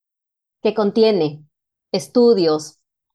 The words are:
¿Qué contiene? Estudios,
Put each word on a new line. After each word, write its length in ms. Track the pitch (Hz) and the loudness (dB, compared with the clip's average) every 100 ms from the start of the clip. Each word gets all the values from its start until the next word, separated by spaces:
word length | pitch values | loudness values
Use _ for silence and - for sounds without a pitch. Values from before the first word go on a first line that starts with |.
| _ _ _ _ _ _ | _ _ _ _ _ _
¿Qué 120 | 214 | -4
contiene? 720 | 214 202 214 220 202 151 151 _ _ _ _ _ | -2 -2 0 0 0 -4 -8 _ _ _ _ _
Estudios, 880 | 190 - 247 240 208 165 156 151 _ _ _ _ | -10 -4 2 2 2 0 -2 -6 _ _ _ _